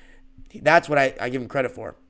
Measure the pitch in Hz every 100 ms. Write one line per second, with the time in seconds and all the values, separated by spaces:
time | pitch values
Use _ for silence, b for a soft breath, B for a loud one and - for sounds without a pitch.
0 | b b - - - - 143 170 170 147
1 | 135 - 123 131 120 143 127 - 104 -
2 | _